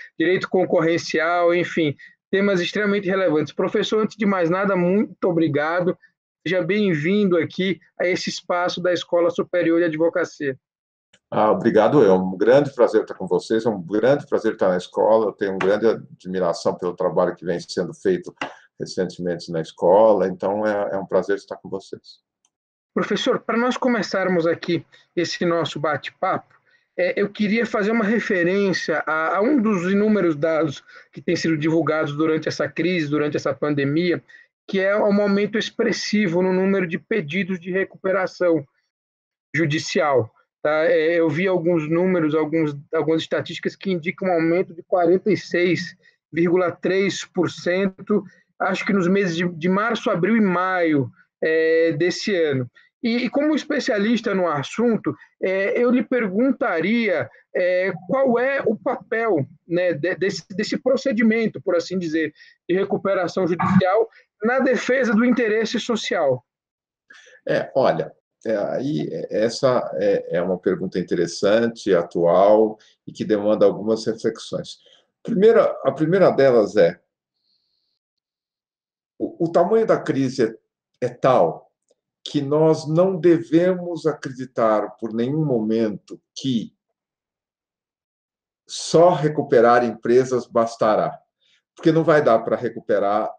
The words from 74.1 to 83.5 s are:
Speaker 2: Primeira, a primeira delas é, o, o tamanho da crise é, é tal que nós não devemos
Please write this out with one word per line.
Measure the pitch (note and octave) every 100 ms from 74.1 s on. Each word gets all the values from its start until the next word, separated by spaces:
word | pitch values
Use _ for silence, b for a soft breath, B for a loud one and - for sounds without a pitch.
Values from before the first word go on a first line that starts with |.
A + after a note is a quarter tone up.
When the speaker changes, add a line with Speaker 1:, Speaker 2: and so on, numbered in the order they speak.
| - A#2 - - - - - b b b _
Speaker 2:
Primeira, | - F3+ A3 A3+ - - -
a |
primeira | - D#3 F#3+ D#3+
delas | A2+ C3+ A#2+ G2+ G#2
é, | E2+ - _ _ _ _ _ _ _ _ _ _ _ _ _ _ _ _ _ _ _ _ _ _
o, | - - E3
o |
tamanho | F3+ F3+ A3+ G3+
da | E3
crise | - C3+ C3+ C3 A2+ - _ _ _ _
é, | B2
é |
tal | - C3+ A#2+ E2+ - - _ _ _ _ _ -
que | D3+
nós | C3+ D3 D#3+ D#3 C#3+
não | D#3+ F#3+ F#3
devemos | F3 D#3+ -